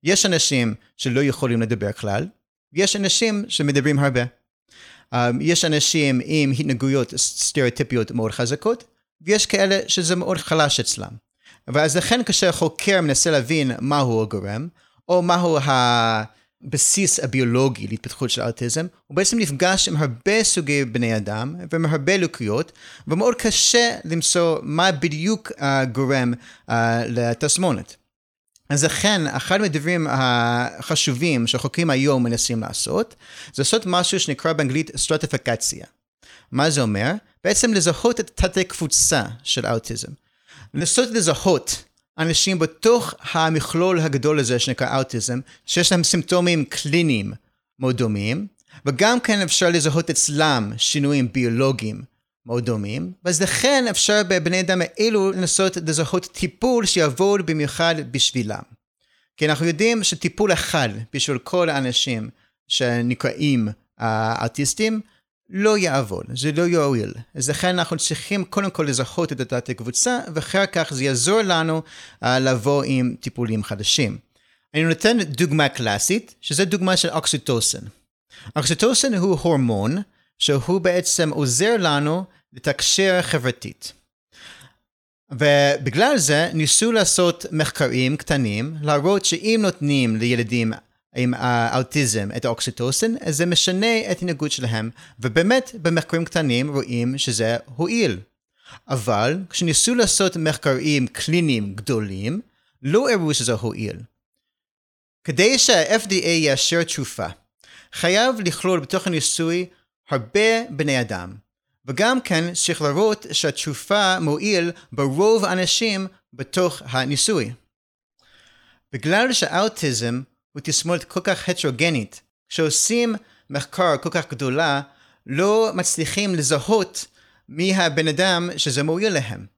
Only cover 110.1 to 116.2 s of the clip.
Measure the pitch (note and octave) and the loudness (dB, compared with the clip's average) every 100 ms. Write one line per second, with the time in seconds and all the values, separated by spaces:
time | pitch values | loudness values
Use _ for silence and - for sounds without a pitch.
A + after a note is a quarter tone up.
110.1 | C#3 A2+ G3+ A3 A3+ A#3 C#3 D3+ C3 A2+ | -6 -2 2 2 2 -2 -4 0 0 -2
111.1 | G2 F2+ G#2 _ _ _ _ C3 B2+ G#3+ | -6 -10 -16 _ _ _ _ -10 0 2
112.1 | C4 B3 E3+ E3+ F3 - E3+ D3+ C#3+ - | 2 0 -2 0 -2 -2 0 0 2 0
113.1 | G#2+ - - D#3 C#3 - C3+ - G3+ G3 | 0 -4 -2 -2 -2 -6 -8 -2 0 2
114.1 | F#3 D#3+ D3+ G3+ G3 E3+ E3 - B2 C#3 | 2 0 0 0 0 0 -6 -12 -4 -2
115.1 | C#3 G#3 A3+ F#3+ F#3 F3+ - A3+ G3 F#3+ | 2 4 4 2 0 0 0 0 -2 -6
116.1 | _ | _